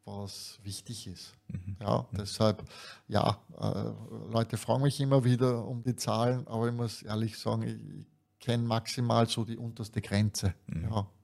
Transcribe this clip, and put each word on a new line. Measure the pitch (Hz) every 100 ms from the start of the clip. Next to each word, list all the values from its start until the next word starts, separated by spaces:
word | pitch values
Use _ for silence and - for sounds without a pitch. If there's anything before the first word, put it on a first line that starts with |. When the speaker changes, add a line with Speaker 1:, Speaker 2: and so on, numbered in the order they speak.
Speaker 1:
was | - 101 101 - - -
wichtig | 101 95 - 117 -
ist. | 90 - _ _
Speaker 2:
Mhm. | 95 92 101
Speaker 1:
Ja, | 101 - 127
Speaker 2:
Mhm. | 98
Speaker 1:
deshalb, | 101 - 110 101 - - - - -
ja, | 104 - - _ -
äh, | 107 104 110 107 110 113 110
Leute | 113 113 110
fragen | - 120
mich | 143 139
immer | 139 135
wieder | 123 123 127 120 110
um | 120
die | 127 120
Zahlen, | - 110 120 127 -
aber | 113 117
ich |
muss | 120 117 -
ehrlich | 104 110 110 -
sagen, | - 110
ich, | 113
ich | 110 104 98 104 _ _ _
kenn | - 120 117
maximal | 113 - - 120 113 113
so | -
die | 110 113
unterste | 117 110 107 107
Grenze. | - 101 107 - 95 - -
Speaker 2:
Mhm. | - 85
Speaker 1:
Ja. | 110 101 _